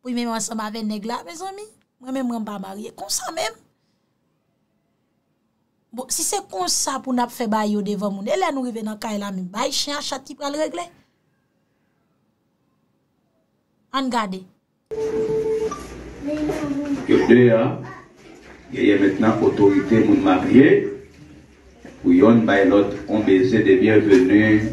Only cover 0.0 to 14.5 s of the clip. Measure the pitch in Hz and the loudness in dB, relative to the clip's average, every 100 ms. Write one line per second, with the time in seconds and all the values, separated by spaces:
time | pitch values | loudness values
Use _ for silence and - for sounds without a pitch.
0 | 254 240 240 226 220 220 214 220 214 214 | -6 -6 -4 -6 -6 -8 -8 -8 -8 -8
1 | 214 247 339 339 381 392 427 _ _ _ | -8 -10 -10 -14 -14 -14 -18 _ _ _
2 | 254 262 247 233 214 202 190 196 220 - | -10 -6 -4 -6 -8 -10 -12 -14 -16 -16
3 | - - - 330 330 - _ _ _ _ | -10 -8 -8 -8 -8 -10 _ _ _ _
4 | _ _ _ _ _ _ _ _ _ _ | _ _ _ _ _ _ _ _ _ _
5 | _ _ _ _ _ _ _ _ _ 226 | _ _ _ _ _ _ _ _ _ -16
6 | 254 - 320 403 392 381 359 - - 262 | -8 -6 -4 -6 -6 -8 -4 -4 -4 -6
7 | 262 247 240 - 233 214 214 208 196 202 | -4 -4 -4 -6 -4 -2 -2 -2 -4 -4
8 | 208 196 208 302 359 277 247 226 214 214 | -6 -6 -6 -4 -2 -4 -6 -8 -10 -10
9 | 233 208 202 190 180 202 277 - - 285 | -8 -8 -8 -8 -8 -6 -6 -6 -8 -10
10 | 285 269 - 311 285 294 311 339 349 _ | -8 -10 -12 -10 -8 -6 -6 -6 -12 _
11 | _ _ _ _ _ _ _ _ _ _ | _ _ _ _ _ _ _ _ _ _
12 | _ _ _ _ _ _ _ _ _ _ | _ _ _ _ _ _ _ _ _ _
13 | _ _ _ _ _ _ _ _ _ 269 | _ _ _ _ _ _ _ _ _ -6
14 | 262 240 208 190 - | -4 -4 -4 -8 -14